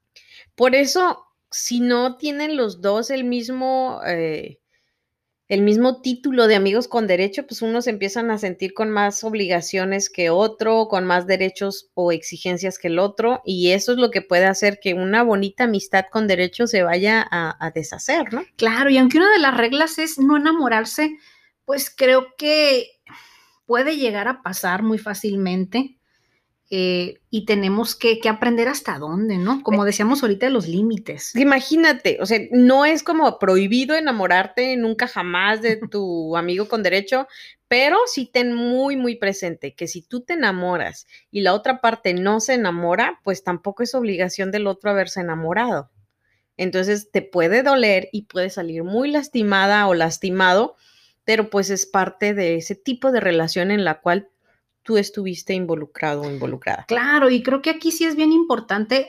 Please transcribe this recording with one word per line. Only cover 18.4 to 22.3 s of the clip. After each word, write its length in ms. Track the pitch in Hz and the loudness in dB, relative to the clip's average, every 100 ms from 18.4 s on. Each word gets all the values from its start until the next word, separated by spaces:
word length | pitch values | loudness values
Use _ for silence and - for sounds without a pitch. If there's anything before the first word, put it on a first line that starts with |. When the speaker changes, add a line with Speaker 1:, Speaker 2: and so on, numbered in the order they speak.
| 381 - | -10 -2
Speaker 2:
Claro, 340 | 226 226 277 | 0 2 4
y 80 | 262 | 6
aunque 180 | 254 311 | 6 6
una 140 | 403 | 6
de 80 | 415 | 6
las 180 | 269 247 | 4 2
reglas 400 | 233 285 320 320 | 2 2 0 -2
es 220 | 320 277 | -4 0
no 180 | 277 294 | 2 4
enamorarse, 800 | 302 320 247 220 220 - 302 311 _ _ _ _ - | 4 2 2 0 0 -2 -2 -4 _ _ _ _ -6
pues 240 | 277 - | -4 -6
creo 460 | - 254 262 254 | 2 4 4 2